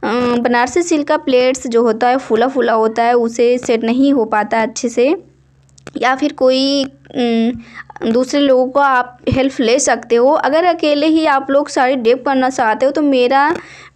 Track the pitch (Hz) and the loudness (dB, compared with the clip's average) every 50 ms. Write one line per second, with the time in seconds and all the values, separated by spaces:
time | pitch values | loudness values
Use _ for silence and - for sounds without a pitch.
0 | - 220 226 247 247 247 240 240 233 247 240 240 240 247 240 349 339 339 330 302 | -4 -2 -2 -2 0 0 -2 0 0 0 0 0 0 0 0 -2 0 0 0 -2
1 | 285 294 302 302 302 285 262 247 254 254 262 269 - 262 233 233 240 233 220 226 | 0 0 -2 -2 0 0 2 2 2 2 0 -2 -6 -2 0 2 2 2 0 0
2 | 247 247 247 277 269 - 226 220 233 262 269 269 233 240 240 220 220 220 226 233 | 0 0 0 0 0 -2 0 0 0 0 0 -2 0 0 0 2 0 0 0 0
3 | 233 233 247 240 233 233 233 - 240 240 247 247 247 - 240 226 233 226 233 254 | 0 2 2 2 0 -2 0 0 2 2 2 0 0 -2 -2 0 0 -2 0 2
4 | 269 285 277 269 220 220 220 214 208 214 - 226 220 220 220 - - 233 226 - | 2 2 4 2 0 0 0 -2 -2 0 -2 -2 -2 -2 -4 -6 -6 -4 -2 0
5 | 240 277 339 392 - - _ _ _ _ _ _ _ _ _ _ _ - - 277 | 0 0 0 -2 -6 -18 _ _ _ _ _ _ _ _ _ _ _ -14 -10 -4
6 | 226 240 269 262 277 285 285 - 262 254 262 262 269 277 277 285 269 269 - _ | -2 -2 -2 0 -2 -4 -2 0 2 2 2 2 0 0 0 -2 -2 -4 -8 _
7 | _ - - 269 247 233 226 226 226 233 247 233 233 - - - - _ - - | _ -12 -6 -4 -2 0 0 0 0 -2 -4 -6 -14 -20 -20 -20 -20 _ -16 -6
8 | - 226 226 247 254 247 - 285 285 277 262 254 254 254 254 277 277 277 262 247 | -4 -2 0 0 0 0 0 0 2 2 2 2 2 0 0 0 2 2 2 0
9 | 247 247 - - - - - 269 254 269 269 - 247 214 233 285 - - 247 - | -2 -4 -10 -8 -4 -4 -2 0 0 -2 -2 -2 0 0 2 2 2 0 -2 -2
10 | - - 233 233 240 269 302 - - 254 277 320 349 359 330 339 - 302 294 294 | -2 -2 0 2 4 2 2 2 0 0 0 2 2 0 0 0 0 0 0 2
11 | 285 320 311 320 311 311 277 269 269 262 269 277 294 285 - 320 262 254 277 269 | 2 2 2 2 2 2 0 0 0 0 0 0 0 0 -2 0 0 0 0 0
12 | 233 220 247 262 247 285 269 262 262 254 262 - 254 220 214 208 262 269 - 320 | 2 2 0 2 0 -2 0 0 0 0 0 0 0 0 0 0 0 0 0 0
13 | 302 285 269 254 247 247 262 269 285 294 349 - - - - - - - _ | 0 2 2 2 2 2 2 2 2 0 -2 -4 -8 -16 -20 -20 -20 -12 _